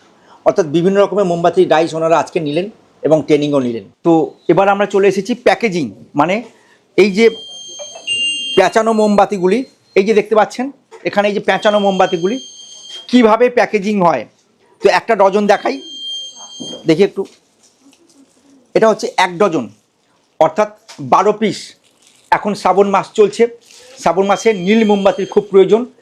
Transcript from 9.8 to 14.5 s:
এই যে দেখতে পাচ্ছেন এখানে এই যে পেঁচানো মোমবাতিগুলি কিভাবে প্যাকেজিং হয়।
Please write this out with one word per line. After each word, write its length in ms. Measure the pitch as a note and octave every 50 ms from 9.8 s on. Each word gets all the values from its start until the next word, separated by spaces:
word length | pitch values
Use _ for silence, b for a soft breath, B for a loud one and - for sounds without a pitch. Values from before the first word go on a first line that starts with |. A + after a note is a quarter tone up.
| _ _ -
এই 80 | F#3+ G3+ G#3+
যে 60 | G#3+ G#3
দেখতে 160 | G#3+ - A3 G#3+
পাচ্ছেন 260 | G3+ G3+ - - B3+ C#4 - _ _ _ - - - E3+
এখানে 180 | - G#3 G3+ G#3
এই 60 | G3 G#3+
যে 40 | G#3+ -
পেঁচানো 320 | G3 F#3 - G#3+ G#3 G#3 G3+
মোমবাতিগুলি 520 | G3 F#3+ F#3+ F#3 F3 F#3 E3+ E3 F#3+ B3+ C4+ - - - - - - - - - - - - - -
কিভাবে 340 | - B3 A#3+ G#3+ G#3+ A3+ B3 B3 B3 A#3+
প্যাকেজিং 380 | G3+ - - G#3+ F#3 G#3+ G#3+ G3+ F3 E3+
হয়। 160 | D3+ B2 G#2 - _ _ _ _